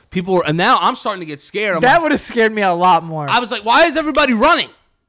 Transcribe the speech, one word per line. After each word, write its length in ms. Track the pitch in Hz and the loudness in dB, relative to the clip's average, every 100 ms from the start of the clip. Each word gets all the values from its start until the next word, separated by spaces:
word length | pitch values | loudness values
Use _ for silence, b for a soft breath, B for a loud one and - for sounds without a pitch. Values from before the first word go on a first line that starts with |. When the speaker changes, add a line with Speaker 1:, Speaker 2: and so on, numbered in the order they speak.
| b | b
Speaker 1:
People 240 | 185 190 | -8 -2
were, 120 | 180 160 | -2 0
and 100 | 165 | 0
now 220 | 208 220 | 2 2
I'm 140 | 190 | 0
starting 260 | 254 226 190 | -2 -6 -8
to 60 | 156 | -10
get 140 | 143 | -14
scared. 340 | - 214 214 165 | -10 -6 -4 0
I'm 40 | |
Speaker 2:
That 120 | 247 | 2
Speaker 1:
like, 80 | 339 | 2
Speaker 2:
would 80 | 311 | 2
have 80 | 262 | -2
scared 320 | - 240 220 | -2 -2 0
me 100 | 214 | 0
a 100 | 190 | -2
lot 300 | 170 180 170 | 2 2 2
more. 260 | 165 156 143 | 0 -8 -2
Speaker 1:
I 120 | 233 | -4
was 100 | 240 | -2
like, 140 | 226 | -6
"Why 220 | 214 262 339 | 0 4 4
is 100 | 285 | 0
everybody 380 | 311 294 277 | -2 0 2
running? 360 | 220 285 320 143 _ _ _ | 2 2 2 -2 _ _ _